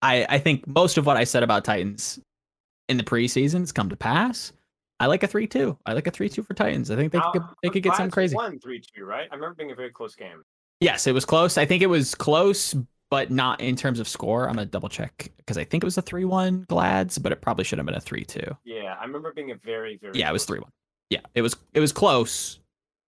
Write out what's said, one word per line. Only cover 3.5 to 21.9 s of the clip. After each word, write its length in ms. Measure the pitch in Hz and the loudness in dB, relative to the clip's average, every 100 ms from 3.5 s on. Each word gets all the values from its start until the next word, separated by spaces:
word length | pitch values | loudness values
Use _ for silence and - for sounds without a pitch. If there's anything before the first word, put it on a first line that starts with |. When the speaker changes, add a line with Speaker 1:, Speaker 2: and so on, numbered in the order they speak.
| 175 | 2
Speaker 1:
has 120 | 175 | 0
come 160 | - 98 | -2 -2
to 80 | - | -2
pass. 560 | 110 143 240 233 - - _ _ _ - | 0 2 2 -2 -10 -16 _ _ _ -2
I 60 | 127 | 2
like 180 | 180 | 2
a 20 | 196 | 2
three 220 | 208 214 | 0 -2
two. 280 | - 262 143 - | 0 -2 -2 -4
I 60 | |
like 120 | 113 175 | -2 -2
a 60 | |
three 160 | - 202 | -4 -4
two 160 | - | -4
for 100 | 220 | -6
Titans. 340 | 190 208 - 127 | -2 -2 0 -2
I 60 | |
think 160 | 110 151 | -2 0
they 80 | 175 | 0
Speaker 2:
Now, 140 | 170 | 0
Speaker 1:
could, 100 | 180 170 - | -2 -4 -6
they 40 | 175 | -4
Speaker 2:
but 40 | |
Speaker 1:
could 100 | 190 | 0
get 140 | 185 185 | 2 2
something 140 | 185 | 0
Speaker 2:
Glad's 40 | |
Speaker 1:
crazy. 220 | 185 185 151 | 0 0 0
Speaker 2:
won 240 | 226 139 | -4 -8
three 200 | 123 120 - | -12 -14 -14
two, 100 | - | -16
right? 220 | 98 113 156 | -10 -8 -8
I 60 | |
remember 220 | 143 160 165 | -10 -12 -10
being 160 | 151 | -12
a 20 | |
very 160 | 123 127 | -10 -12
close 240 | 120 113 | -12 -14
game. 280 | - 95 82 _ _ _ _ | -14 -18 -20 _ _ _ _
Speaker 1:
Yes, 300 | 170 107 139 | 2 4 2
it 40 | |
was 120 | 131 | 2
close. 340 | - 160 175 165 | 4 4 4 4
I 60 | 147 | 2
think 160 | 180 | 4
it 40 | 190 | 4
was 240 | 170 131 | 4 2
close, 600 | - - 156 196 196 - 139 120 _ _ | 0 2 4 4 4 0 -2 -6 _ _
but 220 | 139 - | -2 0
not 280 | 131 127 - | 0 0 0
in 140 | 120 | -2
terms 240 | 123 139 117 | -2 -2 -2
of 80 | 110 | -4
score. 420 | - 107 117 - | -6 -2 0 0
I'm 60 | |
gonna 120 | 110 101 | -2 -4
double 220 | 95 - | -6 -6
check 440 | - - - - - - | -6 -8 -10 -16 -12 -8
'cause 100 | 113 | -6
I 60 | |
think 180 | 147 165 | -2 -2
it 40 | 170 | 0
was 120 | 185 | -2
a 40 | |
three 220 | 175 175 | -4 -4
one 400 | 185 185 185 185 185 | 0 2 2 0 0
Glads, 500 | 170 185 190 185 - | 0 2 2 0 -2
but 140 | - | -2
it 80 | - | -2
probably 240 | - 113 | -2 -2
should 140 | 95 - | -2 -2
have 60 | 71 | -4
been 100 | - | -6
a 40 | |
three 240 | - - | -6 -10
two. 320 | - - - - | -8 -10 -10 -10
Speaker 2:
Yeah, 300 | 120 110 98 92 | -12 -10 -10 -10
I 40 | |
remember 280 | 117 143 160 | -10 -10 -10
being 180 | 151 139 | -10 -12
a 60 | 104 | -12
very, 400 | 113 113 110 104 | -8 -8 -8 -12
very 200 | 101 92 | -8 -4
Speaker 1:
Yeah, 120 | 78 | -2
it 40 | |
was 100 | 82 | -2
Speaker 2:
close 100 | - - | -2 -6
Speaker 1:
three 40 | |
one. 100 | - _ _ _ _ | -10 _ _ _ _
Yeah, 120 | - - | -6 -2
it 80 | - | 0
was, 140 | 113 - _ | 0 -2 _
it 60 | - | 2
was 100 | 151 | 2